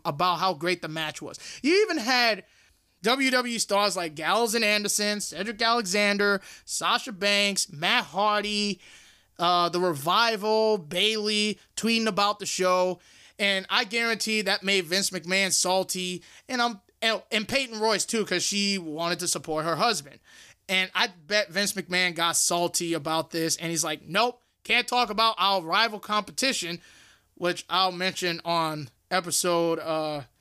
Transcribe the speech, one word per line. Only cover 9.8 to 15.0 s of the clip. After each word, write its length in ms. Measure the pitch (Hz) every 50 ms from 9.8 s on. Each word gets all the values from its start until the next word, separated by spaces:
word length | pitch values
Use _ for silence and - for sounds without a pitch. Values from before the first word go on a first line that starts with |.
Revival, 960 | 180 185 165 139 135 160 180 214 233 233 226 208 196 214 220 220 220 220 214 208
Bayley 800 | 165 147 143 175 196 214 220 220 208 214 214 208 208 214 202 - - _ _
tweeting 300 | - - 220 233 226 226
about 320 | 220 202 185 202 202 208 202
the 80 | 190
show. 540 | 180 - - 185 185 180 185 185 185 180 175 _ - - - - - _ -
And 280 | 214 196 196 190 190 -
I 160 | 185 220 247
guarantee 580 | 196 208 233 233 233 226 208 - 220 220 214 208
that 200 | 185 202 208 -
made 240 | 190 196 196 185
Vince 240 | 151 175 190